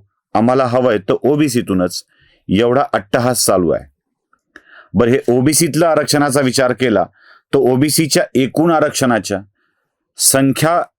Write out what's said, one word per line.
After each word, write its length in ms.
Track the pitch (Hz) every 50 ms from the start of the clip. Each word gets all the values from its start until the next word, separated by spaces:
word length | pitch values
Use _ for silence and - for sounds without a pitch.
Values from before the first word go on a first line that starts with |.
| - _ _ _ _ _ -
आम्हाला 320 | 101 113 120 127 135 131
हवंय 320 | 120 117 127 123 127 107 101
तर 160 | 98 - 110 - -
ओबीसीतूनच," 840 | 123 151 147 156 143 113 123 92 92 95 92 90 90 - - - _ _ _ _ _ _ _ _ -
एवढा 360 | 95 98 120 120 123 135 143 - -
अट्टहास 520 | 113 - - - 131 120 127 123 - -
चालू 260 | - 104 92 87 80
आहे. 140 | 67 60 67 - _ _ _ _ _ _ _ _ _ _ _ _ _ - - _ - - - _ -
बरं, 160 | 92 120 117
हे 80 | 127 139 - -
ओबीसीतलं 580 | 120 131 127 147 151 - 170 156 123 151 175
आरक्षणाचा 540 | 165 156 151 143 - 143 147 147 143 123 147
विचार 320 | 139 127 113 139 131 123 123
केला 320 | - 127 123 107 95 85 - _ _ _ - - _ _ _ -
तर 40 | 139
ओबीसीच्या 680 | 127 120 131 127 147 151 - - 165 139 - 180 156 - -
एकूण 380 | 131 135 127 - 151 156 170 165
आरक्षणाच्या 680 | 151 151 147 - - 135 123 120 107 92 - 101 95 101 - _ _ _ _ _ _ _ _ _ _ _ _ _
संख्या 680 | - - - - 135 135 135 131 - 151 160 170 175 - - _